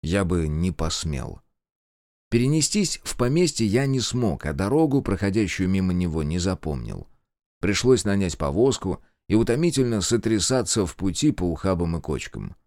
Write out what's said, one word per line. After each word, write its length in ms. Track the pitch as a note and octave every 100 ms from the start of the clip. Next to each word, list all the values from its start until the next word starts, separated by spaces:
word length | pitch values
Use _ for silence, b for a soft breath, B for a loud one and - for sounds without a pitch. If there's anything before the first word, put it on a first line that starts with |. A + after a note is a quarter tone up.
Я 200 | D2+ F#2+
бы 240 | F#2 F2 D#2
не 240 | D2+ F2+
посмел. 680 | E2+ D#2+ - E2 C#2+ - A#1+ _ _ _ _ _ _ _ _ _
Перенестись 720 | A#2 B2 D#3 D3 G#3 F#3 -
в 140 | - -
поместье 480 | B2 D3+ F3+ - A2+
я 200 | A2 C#3
не 120 | C3+
смог, 460 | A2+ B2+ A#2 D2 -
а 80 |
дорогу, 480 | C#2+ G2 C#3+ D#3+ C3+
проходящую 640 | - F#2+ G2+ G2 G2+ - F#2
мимо 260 | F#2+ F#2
него, 280 | F2+ F2+ D#2+
не 160 | D2+ F2
запомнил. 720 | F2+ F#2 D#2+ C#2 A1 G1+ - _ _ _ _ _
Пришлось 460 | F#2 G2+ A#2+ B2+ G#2
нанять 320 | G2+ F#2+ -
повозку 680 | D2 D2+ C3 B2+ F#2+ - _ _ _
и 80 | G#2
утомительно 680 | A#2 A#2+ F3 C#3+ B2 A2+
сотрясаться 840 | F2+ A#2 A2 A2 F2 C3 G#2+ - F#2
в 100 | -
пути 360 | F#2+ E2 D3+
по 120 | -
ухабам 540 | F2+ D#2 F#2+ F2+ E2+ E2
и 40 |
кочкам. 540 | - C#2+ - G#1+ G1+ -